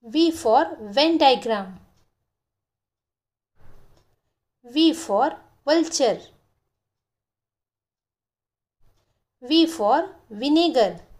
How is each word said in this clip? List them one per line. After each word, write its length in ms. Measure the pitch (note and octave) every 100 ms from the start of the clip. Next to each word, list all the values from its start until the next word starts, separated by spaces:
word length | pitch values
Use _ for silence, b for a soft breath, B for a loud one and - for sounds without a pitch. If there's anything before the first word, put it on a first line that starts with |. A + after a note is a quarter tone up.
| A#3
V 220 | C4+ E4
for 460 | E4 A#3 A#3 D#4+ E4
Venn 380 | G#3 G3+ D#4 E4
diagram. 640 | C#4+ B3+ A#3+ G#3+ F#3+ F#3 _ _ _ _ _ _ _ _ _ _ _ _ _ _ _ _ _ _ - - - _ _ _ _ _ _ _
V 300 | B3 C4 D#4+
for 420 | C4+ - G3+ C#4 - _ _ -
vulture. 560 | E4 D#4+ - B3+ E3 - _ _ _ _ _ _ _ _ _ _ _ _ _ _ _ _ _ _ _ _ _ _ _ _ _ _ _ _ _ _ _
V 260 | B3 D#4+ E4
for 400 | - G#3 C#4 F#4+ - _
vinegar. 720 | G#3 C4+ D#4 E4+ C4 G3+ E3+ -